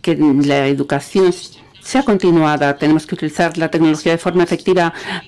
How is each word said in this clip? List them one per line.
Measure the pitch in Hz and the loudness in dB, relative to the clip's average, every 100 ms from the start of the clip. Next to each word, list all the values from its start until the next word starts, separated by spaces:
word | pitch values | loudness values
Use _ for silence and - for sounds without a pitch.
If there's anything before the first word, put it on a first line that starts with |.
que | - 151 | -2 0
la | 151 139 143 139 139 | 2 2 2 0 0
educación | 139 139 139 - 196 185 - - - - - | -2 -2 -4 -2 2 2 0 -12 -20 -20 -20
sea | - 262 | -4 -2
continuada. | 269 202 185 170 151 151 143 139 | 0 0 2 2 2 0 0 0
Tenemos | 147 160 - | 2 2 0
que | |
utilizar | 185 156 151 170 165 | -6 -6 -2 -2 -2
la | 160 | -2
tecnología | 165 160 151 170 | 2 2 2 0
de | 165 | -2
forma | 185 175 | 0 0
efectiva | 170 170 - 180 170 - - 185 | 0 -2 0 2 0 -4 -10 -12